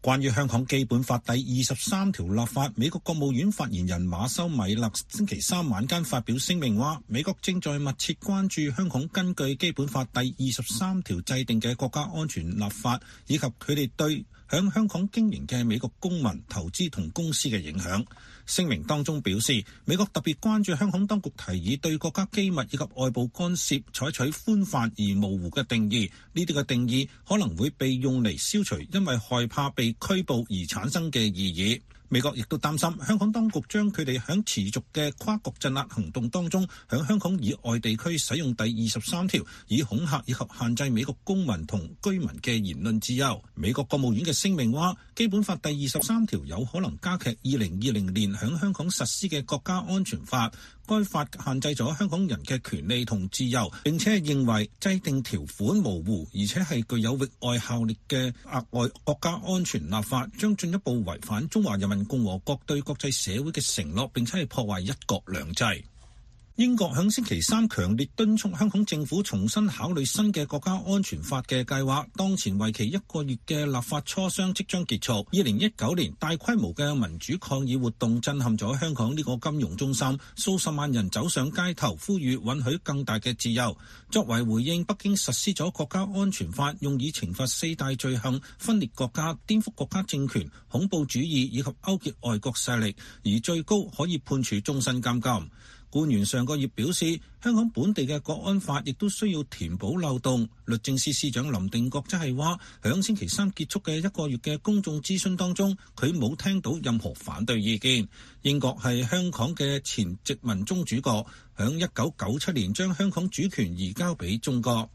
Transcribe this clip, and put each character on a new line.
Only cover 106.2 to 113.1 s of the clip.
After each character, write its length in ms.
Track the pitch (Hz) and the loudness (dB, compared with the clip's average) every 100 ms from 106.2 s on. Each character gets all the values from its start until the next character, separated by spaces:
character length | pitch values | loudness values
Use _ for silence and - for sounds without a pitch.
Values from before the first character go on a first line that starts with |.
| 113 156 | 0 0
聽 240 | 202 190 | 0 0
到 140 | 117 160 | 0 -2
任 160 | 131 113 | 0 0
何 160 | 87 | 0
反 320 | - - 82 110 | -8 -10 -2 2
對 160 | 113 | 2
意 160 | 104 110 | 2 2
見。 300 | 131 123 101 - - - | 4 2 2 -8 -20 -2
英 180 | 143 143 | 2 4
國 160 | 131 113 | 2 0
係 320 | 127 123 123 | 0 2 2
香 220 | 180 180 | 0 0
港 240 | 156 120 | 0 -2
嘅 260 | 165 139 139 | 0 0 -2
前 360 | - - 92 90 | -4 -2 -2 -2
殖 120 | - 139 | -6 -4
民 240 | 120 98 104 | -2 -2 0
宗 180 | 185 | 0
主 160 | 160 117 | 0 0
國， 240 | 131 107 - - - - | 0 0 -2 -14 -20 -2
響 140 | 107 160 | 0 0
一 120 | 180 | -2
九 180 | - 143 - | 0 -2 -2
九 220 | 95 135 | -2 -2
七 120 | - | 0
年 200 | 156 92 | 0 0
將 180 | 107 190 170 | 0 0 2
香 160 | 196 | 2